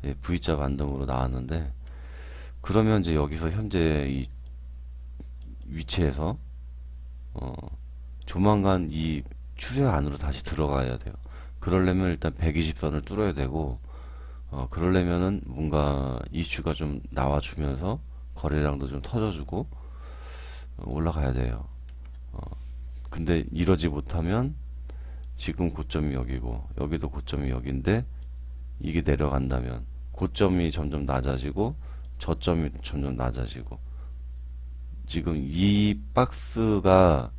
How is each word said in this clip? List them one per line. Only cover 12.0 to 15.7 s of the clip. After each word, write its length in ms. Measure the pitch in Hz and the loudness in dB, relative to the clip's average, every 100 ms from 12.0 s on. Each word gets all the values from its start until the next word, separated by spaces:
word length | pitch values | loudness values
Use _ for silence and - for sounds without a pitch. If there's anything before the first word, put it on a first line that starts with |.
| 92 | 2
일단 240 | 82 82 - | 2 0 2
백이십 420 | 82 78 80 78 | 2 4 0 0
선을 240 | 80 76 | 0 0
뚫어야 300 | 71 98 104 | -2 0 0
되고, 460 | 73 65 76 73 62 - - - - - - - | 2 0 0 -2 -4 -8 -14 -14 -14 -14 -14 -10
어, 160 | 67 62 | -6 -4
그러려면은 720 | - 87 95 87 87 92 101 - | 0 4 4 4 4 2 0 -4
뭔가 720 | 64 78 | -2 2